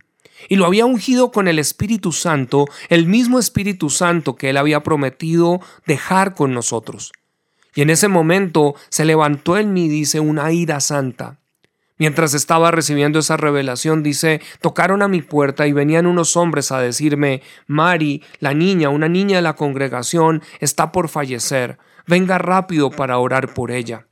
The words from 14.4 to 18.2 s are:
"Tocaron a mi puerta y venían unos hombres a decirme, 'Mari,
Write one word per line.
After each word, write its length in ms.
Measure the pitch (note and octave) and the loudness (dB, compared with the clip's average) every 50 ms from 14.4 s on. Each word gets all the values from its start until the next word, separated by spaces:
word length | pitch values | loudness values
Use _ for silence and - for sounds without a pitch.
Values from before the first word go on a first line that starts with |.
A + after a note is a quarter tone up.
| - - - - | -4 -12 -8 -4
"Tocaron 420 | - D#3+ - - E3+ F#3 G3 G3+ | -4 -2 0 0 0 2 2 2
a 60 | G3+ | 0
mi 140 | G3+ F#3+ E3+ | 0 0 -2
puerta 460 | C#3 - D3+ D3 C#3+ C3+ C3+ - D3 | -4 -2 0 0 0 0 0 0 0
y 40 | D3 | 0
venían 340 | C#3+ C#3+ C#3+ D3+ D#3+ E3+ F3 | 2 2 2 2 2 2 2
unos 300 | F3 F3 F3 E3 - - | 2 2 0 0 0 0
hombres 380 | E3+ F3 E3+ D3 C#3+ C3 - C3+ | 0 0 0 0 -4 -4 -4 -4
a 60 | C3 | -2
decirme, 640 | B2 B2 A#2+ - D3 D3+ C#3+ C#3+ D3 C#3 C3 C3 - - - - _ | -2 -4 -2 -2 -2 0 0 0 0 0 -2 -4 -8 -14 -20 -16 _
'Mari, 540 | - D3 D#3 D#3+ F3 F3+ E3 D#3 D3 C#3 - | -4 0 2 2 2 2 2 0 -2 -4 -6